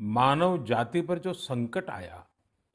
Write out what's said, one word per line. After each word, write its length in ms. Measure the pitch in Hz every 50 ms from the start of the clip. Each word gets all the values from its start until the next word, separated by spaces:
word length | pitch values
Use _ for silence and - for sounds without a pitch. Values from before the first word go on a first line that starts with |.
मानव 640 | 107 104 110 120 127 135 139 156 175 185 180 160 120
जाति 360 | 104 120 113 120 110 - 170
पर 180 | 170 170 180 170
जो 140 | - 185 175
संकट 560 | - - - 131 120 117 117 - 190 180 -
आया, 380 | 117 98 90 82 85 92 - _ _ _ _ _ _ _ _ _